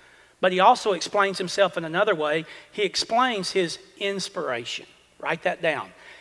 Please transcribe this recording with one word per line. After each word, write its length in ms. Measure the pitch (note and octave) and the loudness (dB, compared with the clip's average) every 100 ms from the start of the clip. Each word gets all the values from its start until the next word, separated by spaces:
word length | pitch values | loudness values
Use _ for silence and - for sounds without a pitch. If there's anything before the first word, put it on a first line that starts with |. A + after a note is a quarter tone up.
| - - _ - | -20 -20 _ -2
But 100 | F#3 | 0
he 80 | F3+ | 6
also 320 | G3 B3 A3 | 6 6 2
explains 460 | F3+ - G#3 G3 F#3 | -2 -2 0 0 0
himself 400 | F3+ - F#3 - | -4 2 2 0
in 80 | D#3+ | -2
another 280 | E3+ G#3+ | 0 2
way. 320 | E3+ D3+ D#3+ D#3+ - - | 2 0 -2 -4 -16 -12
He 140 | - | -4
explains 680 | F#3+ - - A3+ B3+ G#3+ F3+ | -2 -2 0 2 2 0 -2
his 280 | F#3+ E3+ - - - | -2 -2 -4 -16 -8
inspiration. 880 | G3+ G3 F#3 F#3 D3 A#2+ B2 - - - _ - | -6 -4 -6 -6 -6 -6 -6 -10 -12 -20 _ -10
Write 240 | C#3+ E3 | -6 -2
that 180 | F#3 E3+ | -2 -2
down. 320 | E3 C#3 G2 - - - | -2 -2 -6 -14 -20 -20